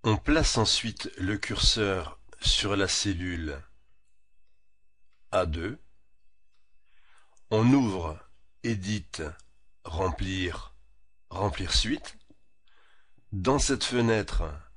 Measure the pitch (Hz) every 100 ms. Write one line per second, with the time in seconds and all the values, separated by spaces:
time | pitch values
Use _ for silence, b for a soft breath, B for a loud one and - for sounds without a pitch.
0 | 117 107 - 156 - 123 107 - 113 87
1 | - - 92 107 - 104 - 113 101 95
2 | 78 - - - - - 101 101 95 -
3 | 101 87 90 85 78 71 - - - -
4 | - - - - - - - - - -
5 | - - - 95 87 76 92 147 - -
6 | - - - - - - - - b b
7 | b b b b - 110 117 139 117 92
8 | 82 80 - - - - 117 107 92 107
9 | - - 78 - - - - - - 80
10 | - - 95 95 90 87 - - - -
11 | - - - 90 101 - 85 - - 294
12 | - - - - - - b b b b
13 | b b - 98 92 143 131 127 - 123
14 | 117 110 95 - 80 76 -